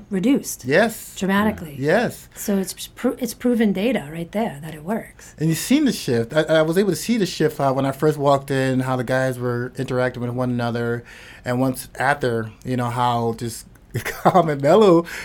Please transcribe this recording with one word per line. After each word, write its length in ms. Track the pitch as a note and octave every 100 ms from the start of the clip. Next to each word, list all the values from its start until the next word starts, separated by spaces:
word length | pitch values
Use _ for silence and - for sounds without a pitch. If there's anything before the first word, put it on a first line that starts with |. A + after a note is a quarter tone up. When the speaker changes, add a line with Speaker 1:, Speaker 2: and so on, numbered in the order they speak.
| -
Speaker 1:
reduced 560 | F#3+ A3+ B3+ - - B2+
Speaker 2:
Yes. 500 | D#3+ A3+ - - -
Speaker 1:
dramatically. 560 | F#3+ G3 G#3+ G#3 D#3 C3+
Speaker 2:
Yes. 500 | C#3+ G#3 G#3+ - - -
Speaker 1:
So 220 | - G3
it's 300 | F#3 - -
pro-, 280 | - B3+ -
it's 140 | A#3+
proven 400 | - B3 A3+ A3
data 340 | F#3 A#3 A3+ C#3+
right 180 | E3 E3
there 280 | G3+ G#3+ C#3
that 140 | D#3+
it 100 | D#3
works. 500 | D#3+ A3+ - - - -
Speaker 2:
And 100 | D#3+
you've 80 | D#3+
seen 300 | - C#4+ C4+
the 60 |
shift. 420 | - - A#2 A2+
I, 80 | D#3
I 200 | D#3 D#3+
was 140 | D#3+ F3
able 140 | G#3
to 60 | D3+
see 200 | - A#3
the 80 |
shift, 340 | F3 - D3+ -
uh, 140 | C#3
when 140 | C3+ C3+
I 60 |
first 260 | C3+ D#3 D3
walked 320 | C#3 C#3 C#3
in, 300 | C3+ C3 C3
how 160 | C3 B2+
the 80 |
guys 340 | A#2+ C3 C3 B2
were 340 | B2 A#2+ B2+ -
interacting 420 | C3 B2+ B2+ B2
with 100 | B2
one 180 | B2 B2
another, 520 | A#2+ A#2+ A#2 A#2 A#2+ - - - - B2
and 120 | B2
once 300 | C3 B2+ - -
after, 540 | C3 C#3+ B2+ A2+ A2 -
you 140 | B2+ B2
know, 140 | A#2+
how 420 | B2 B2 A#2 A#2 A2+
just 280 | A#2+ - - - -
<laughs> 100 | A2+
calm 440 | B2 - - F#3 D#3+
and 120 | C#3
mellow 460 | C#3 G3+ G3+ E3 E3+ -